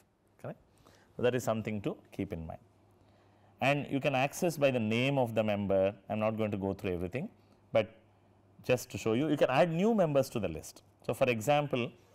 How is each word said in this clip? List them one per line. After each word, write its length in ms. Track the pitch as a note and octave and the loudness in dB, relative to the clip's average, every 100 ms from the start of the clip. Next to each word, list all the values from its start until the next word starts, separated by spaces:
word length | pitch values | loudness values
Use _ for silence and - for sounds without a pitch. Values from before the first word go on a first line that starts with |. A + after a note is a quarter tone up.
| _ _ _ _ | _ _ _ _
correct. 180 | B2 - _ _ - - _ - | -16 -16 _ _ -20 -20 _ -2
So, 80 | |
that 120 | A#2+ A#2+ | 0 0
is 80 | |
something 380 | A2+ A2 G#2+ G#2+ | 0 -2 -2 -4
to 160 | C#3+ G#3 - | -6 -8 -12
keep 200 | - G2 | -8 -6
in 140 | E2 D#2+ | -6 -10
mind. 140 | F2 _ _ _ _ _ _ _ _ _ _ | -14 _ _ _ _ _ _ _ _ _ _
And 260 | C3 C#3+ - | 0 0 -2
you 80 | C#3 | -2
can 160 | D3 C3 | 0 2
access 420 | C#3 - F3+ D#3+ | 0 0 -2 2
by 140 | C#3+ | 2
the 80 | B2+ | 2
name 380 | G#2+ A2+ C3 C#3 | 2 2 2 2
of 180 | A#2+ A2+ | 0 0
the 80 | |
member. 500 | A2 G2+ G2+ G2 F#2+ G#2 - | 0 0 2 2 2 0 -6
I 40 | |
am 60 | G#2+ | -2
not 180 | G#2+ A2 | -2 0
going 140 | G#2+ | -2
to 60 | G2+ | -2
go 160 | F#2+ | -2
through 200 | G2 G2+ | -2 -4
everything, 360 | F2 F2+ B2 G3+ - _ _ _ | -4 -4 -6 -8 -12 _ _ _
but 240 | - - - _ _ _ _ _ - | 0 0 -6 _ _ _ _ _ -10
just 260 | - B2 - | -2 -2 -2
to 60 | - | -6
show 160 | A2+ | 0
you, 160 | A2+ D#3 | 0 2
you 80 | D3 | 0
can 120 | C#3 | 2
add 220 | C3 F3 | 4 4
new 220 | E3 G3+ | 2 2
members 360 | A3+ E3 C#3+ C3 | 2 2 2 0
to 100 | B2 | -2
the 80 | F#2+ | -4
list. 340 | D#2 - - - _ - | -4 -10 -18 -20 _ -8
So, 80 | |
for 160 | B2 C3 | 0 2
example, 600 | A#2 G#2+ D3 D3 C3 A#2 - _ | 2 2 2 2 -2 -4 -8 _